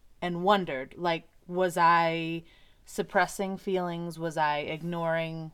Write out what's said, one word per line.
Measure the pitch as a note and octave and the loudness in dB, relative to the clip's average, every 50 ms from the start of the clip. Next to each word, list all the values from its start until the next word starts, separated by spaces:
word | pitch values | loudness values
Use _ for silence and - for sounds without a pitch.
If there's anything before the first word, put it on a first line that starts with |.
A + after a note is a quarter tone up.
| _ - - - | _ -20 -12 -6
and | F3 F3+ F3 E3+ | -6 -4 -2 0
wondered, | F3+ G3 G#3 G3 F3 E3 C#3 C3 C3+ C3+ - | 4 4 4 4 2 -2 -4 -6 -6 -8 -8
like, | - F3 F3 E3 E3 - - _ - - | -4 -2 0 -2 -2 -4 -12 _ -20 -12
was | - F3 F3+ F#3 F3 E3 F3+ | -6 0 0 2 2 2 4
I | E3+ E3 E3+ E3+ E3+ E3 E3 E3 E3 E3 E3 E3 E3 - - - - _ _ _ _ | 6 6 6 6 4 2 0 0 -2 -4 -6 -6 -8 -12 -20 -20 -20 _ _ _ _
suppressing | - - - G3+ - - G3 F3+ F3+ - - G3 F#3+ G3 | -10 -6 -6 -4 0 2 2 2 2 0 -4 -4 -4 -4
feelings? | F#3+ - G3+ F#3 F#3 F3+ F3 E3+ E3+ E3+ E3+ D#3+ D#3+ | -6 -4 -2 -2 0 0 -2 -4 -6 -6 -8 -8 -6
Was | E3 E3 D3 | -6 -4 0
I | D#3+ D3+ D3 D3 D3 | 0 0 0 0 -2
ignoring | D3 - D#3+ D3 D#3+ E3+ E3+ E3+ E3 E3 E3 E3 E3 D#3+ D#3+ D#3+ D#3+ D#3+ | -2 -4 -6 -6 -6 -6 -4 -2 -2 0 0 -2 -2 -4 -6 -10 -10 -10